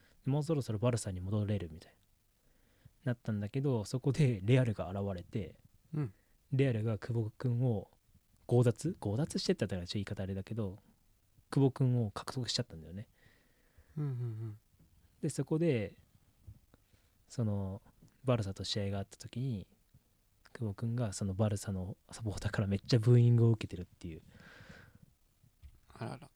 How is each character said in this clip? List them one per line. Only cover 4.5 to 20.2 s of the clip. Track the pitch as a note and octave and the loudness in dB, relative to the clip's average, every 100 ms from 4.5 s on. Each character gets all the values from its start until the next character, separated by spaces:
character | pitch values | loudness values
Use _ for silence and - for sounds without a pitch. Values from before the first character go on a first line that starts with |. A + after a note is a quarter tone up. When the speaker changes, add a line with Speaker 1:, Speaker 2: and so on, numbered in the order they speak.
| C3 | 4
Speaker 1:
ア | |
ル | A#2 | 4
が | G2 E2+ | 0 -4
現 | G2 G2+ F2+ | -2 -2 -4
れ | |
て、 | - A2+ E2+ - _ _ _ | -6 -6 -6 -10 _ _ _
Speaker 2:
う | D3+ | -6
ん。 | A#2+ - _ _ - | -6 -8 _ _ -2
Speaker 1:
レ | C3 C3+ | 2 2
ア | |
ル | A2+ | 2
が | A2+ G#2+ | 0 -2
久 | - A#2 | -2 -2
保 | G#2+ - | -2 -2
君 | B2+ A#2+ | -2 2
を | B2+ G2+ - _ _ _ _ _ - | 2 0 -4 _ _ _ _ _ 2
強 | A#2+ | 6
奪？ | A#2+ - D#3+ - | 6 4 -2 -4
強 | G#2 G#2+ | -2 0
奪 | E3 F#3+ | 0 0
し | |
て | - | 0
っ | F#3 | 0
た | - | 0
ら | |
ち | |
ょ | F#2 | -2
っ | F2 | -4
と | |
言 | G#2+ | -4
い | |
方 | G2 G#2 | -4 -4
あ | F#2+ | -4
れ | |
だ | F#2+ | -4
け | - | -4
ど、 | A2+ G2 - - _ _ _ _ _ - | -4 -4 -6 -18 _ _ _ _ _ -2
久 | C#3 | 2
保 | C3+ | 4
君 | - B2+ B2 G#2+ | 4 2 2 0
を | |
獲 | - - | -4 -8
得 | C3 A#2 | -6 -4
し | |
ち | - | -4
ゃ | |
っ | - | -6
た | E2 | -10
ん | |
だ | D2+ | -12
よ | |
ね。 | F#2 - _ - _ _ _ _ _ - D3+ | -12 -12 _ -20 _ _ _ _ _ -14 -6
Speaker 2:
う | |
ん、 | |
う | D3 | -4
ん、 | |
う | |
ん。 | B2 A#2+ A2 A2+ G#2+ _ _ _ _ _ _ | -4 -4 -6 -8 -10 _ _ _ _ _ _
Speaker 1:
で、 | D#3 | -4
そ | - | -4
こ | C#3 D#3+ | -2 0
で、 | E3+ A#2+ F#2+ - _ _ _ _ - - _ _ _ _ _ _ _ | 2 2 -2 -8 _ _ _ _ -20 -20 _ _ _ _ _ _ _
そ | - | -2
の、 | G#2+ G2+ F#2+ F#2+ - _ - _ | 0 0 -2 -8 -14 _ -20 _
バ | B2+ A#2 | 0 0
ル | |
サ | G2 | 0
と | F#2+ | -6
試 | F#2+ G#2+ | -6 -2
合 | G2 | -2
が | G2 | -4
あ | |
っ | F#2+ | -6
た | - | -12
時 | - A#2 | -12 -6
に、 | C3+ G#2 - _ _ - _ _ | -4 -4 -8 _ _ -20 _ _